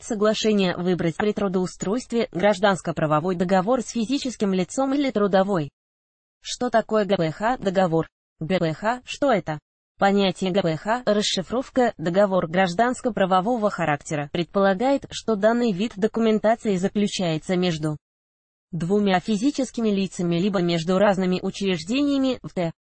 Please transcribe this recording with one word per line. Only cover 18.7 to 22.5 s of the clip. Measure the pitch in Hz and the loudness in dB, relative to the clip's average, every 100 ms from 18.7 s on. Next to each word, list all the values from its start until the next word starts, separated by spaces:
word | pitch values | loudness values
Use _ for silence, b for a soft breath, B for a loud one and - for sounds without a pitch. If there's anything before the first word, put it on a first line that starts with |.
двумя | 165 170 208 202 185 | -6 0 2 2 2
физическими | - 208 269 285 254 - 220 | 0 0 0 -2 -4 -2 -2
лицами | 196 190 - 175 170 | 0 -2 -2 -2 0
либо | 196 190 | 0 0
между | 170 170 165 185 | 0 0 0 2
разными | 208 185 185 185 | 4 2 0 0
учреждениями, | 190 - 196 175 165 262 285 277 262 247 | -4 -4 -2 -2 -2 -2 0 0 0 -2
в | - | -6